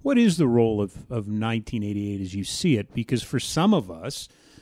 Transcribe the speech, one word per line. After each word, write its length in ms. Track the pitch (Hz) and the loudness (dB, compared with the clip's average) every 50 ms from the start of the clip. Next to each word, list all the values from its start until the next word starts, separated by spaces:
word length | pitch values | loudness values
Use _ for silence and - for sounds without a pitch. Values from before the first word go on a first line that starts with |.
What 160 | - 269 285 240 | -2 2 4 4
is 180 | 233 220 170 | 4 4 4
the 120 | 170 165 127 | 4 2 4
role 340 | 117 120 117 113 110 104 | 4 4 4 4 2 0
of, 280 | 104 95 - - - - | -2 -2 -4 -10 -12 -8
of 200 | 131 117 104 101 | -8 -6 -4 -4
nineteen 540 | 107 107 110 113 113 113 107 - - 117 104 | -4 -2 -2 -2 -2 -2 -4 -4 -6 -4 -4
eighty-eight 360 | 101 104 101 101 101 101 98 | -4 -4 -4 -4 -4 -4 -4
as 160 | 98 92 92 | -6 -6 -6
you 80 | 98 95 | -6 -6
see 320 | - - - - 185 143 | -6 -6 -2 2 2 2
it? 180 | 107 101 - - | 2 0 -2 -6
Because 300 | 123 113 - 139 117 - | -6 -4 -2 -2 -4 -2
for 160 | - - 131 | -4 -4 -4
some 340 | - - - 156 165 208 220 | -4 -2 -2 2 4 4 4
of 160 | 170 110 90 | 2 0 -2
us, 380 | 85 80 85 123 147 - - - _ _ _ _ _ - | -8 -12 -10 -10 -10 -10 -14 -16 _ _ _ _ _ -20